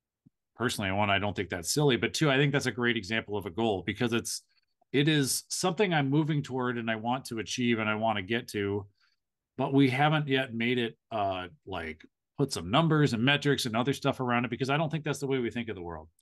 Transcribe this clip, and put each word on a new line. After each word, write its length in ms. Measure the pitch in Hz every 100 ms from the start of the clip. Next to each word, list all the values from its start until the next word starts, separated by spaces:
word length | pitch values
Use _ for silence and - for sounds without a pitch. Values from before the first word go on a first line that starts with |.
| _ _ _ _ _
Personally, 380 | - 117 120 98
one, 180 | 95 104
I 80 | 98
don't 160 | 101
think 160 | 101 92
that's 240 | 90 85
silly, 220 | - 147 120
but 180 | 110
two, 160 | - 156
I 60 | 135
think 160 | 143
that's 140 | 143 123
a 40 |
great 260 | 110 120 113
example 400 | 92 113 110 101
of 100 | 95
a 40 |
goal 320 | 85 113 98
because 280 | 85 101 123
it's, 300 | 117 107 - - _ _ _ _
it 160 | 131 147
is 340 | 156 131 - -
something 440 | - 185 185 208
I'm 160 | 160 139
moving 320 | 147 151 151
toward 380 | - 127 123 120
and 100 | 117
I 60 |
want 300 | 110 113 127 139
to 140 | 113
achieve 400 | 104 - 120 113
and 100 | 107
I 60 | 107
want 200 | 110 104
to 60 |
get 240 | 98 117 120
to, 360 | 107 101 101 101 _ _ _ _ _ _ -
but 160 | 139
we 160 | 139 139
haven't 380 | 123 151 156 151
yet 260 | 135 131
made 240 | 113 117 123
it, 180 | 117 - _
uh, 380 | 113 98 92 90 151 -
like, 340 | 92 80 78 - _ _ -
put 120 | 139
some 160 | - 85
numbers 420 | 131 165 156 143
and 100 | 107
metrics 440 | 123 143 143 127 123
and 100 | 110
other 160 | 127
stuff 260 | 135 143 131
around 280 | 127 120 120
it, 40 |
because 200 | 120 131
I 80 | 143
don't 100 | 160
think 160 | 156
that's 140 | 147 135
the 80 | 139
way 140 | 135
we 100 | 117
think 180 | 117 113
of 80 | 95
the 60 |
world. 260 | 87 82 78 _